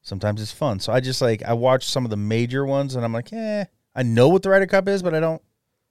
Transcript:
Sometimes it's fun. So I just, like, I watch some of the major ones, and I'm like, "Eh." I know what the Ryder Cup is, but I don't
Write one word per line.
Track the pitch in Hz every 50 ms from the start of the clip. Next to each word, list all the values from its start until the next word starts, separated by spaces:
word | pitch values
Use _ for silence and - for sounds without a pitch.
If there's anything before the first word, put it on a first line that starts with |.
Sometimes | _ - 98 95 - 104 104 107
it's | 107 104
fun. | - - 151 139 - -
So | - - 110
I | 127
just, | 127 127 123 -
like, | 135 120 113 104 -
I | 117 117
watch | 117 120 127 131 131 - -
some | - 139 127
of | 113
the | 107
major | 101 104 107 110 117 120 120 127 135 139
ones, | 135 139 139 139 135 131
and | 127 117
I'm | 113 113
like, | 117 120 - 214
"Eh." | 226 220 214 208 208 196 - _ _ _ _ _
I | 127 127
know | 117 113 117 123 151
what | 180 190 -
the | 190
Ryder | 190 196 196
Cup | 180 202 196 190
is, | 202 196 196
but | 175 175 160
I | 156
don't | 165 160 160 - _ _ _ _ _ _ _ _ _ _